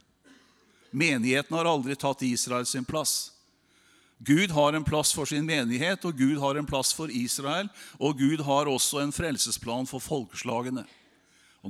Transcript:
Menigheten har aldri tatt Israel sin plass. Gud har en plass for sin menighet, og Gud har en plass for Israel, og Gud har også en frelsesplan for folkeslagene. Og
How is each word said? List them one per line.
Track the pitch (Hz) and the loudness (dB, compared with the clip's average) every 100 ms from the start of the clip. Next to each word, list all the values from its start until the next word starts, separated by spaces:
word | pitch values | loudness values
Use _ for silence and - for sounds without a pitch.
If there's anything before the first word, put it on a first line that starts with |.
| _ _ _ - _ _ _ _ - | _ _ _ -20 _ _ _ _ -8
Menigheten | 135 165 135 120 131 139 165 | 0 2 2 2 2 2 0
har | 170 | 2
aldri | 156 127 135 | 2 0 -2
tatt | 139 131 | -2 0
Israel | 131 120 - 123 120 | 0 0 0 -2 -2
sin | 135 123 | -4 -4
plass. | 156 143 - - - _ _ _ _ _ _ _ - | -2 0 -2 -4 -14 _ _ _ _ _ _ _ -8
Gud | 113 151 196 | 2 4 4
har | 151 147 | 4 4
en | 156 | 4
plass | 143 156 147 | 0 2 2
for | - 139 | 0 -2
sin | 147 | -2
menighet, | 156 156 120 123 165 190 180 | 0 0 0 0 0 -2 -2
og | 139 | 2
Gud | 131 147 | 2 2
har | 139 143 | 0 -2
en | 135 | -2
plass | 139 131 - | 0 0 -2
for | 160 | -4
Israel, | 120 120 - 139 165 202 - - - | -4 -2 -2 -2 -4 -4 -10 -16 -2
og | 139 139 | 0 4
Gud | 135 156 143 | 2 2 2
har | 139 | 2
også | 147 131 - 147 | 2 2 0 0
en | 143 | -2
frelsesplan | - 170 123 117 104 117 120 | -2 -2 0 -2 -2 -4 -4
for | 131 131 | -4 -8
folkeslagene. | - 151 110 - 120 120 123 127 - - _ _ _ _ _ | -4 -6 -6 -8 -4 -2 -2 -6 -10 -18 _ _ _ _ _
Og | _ | _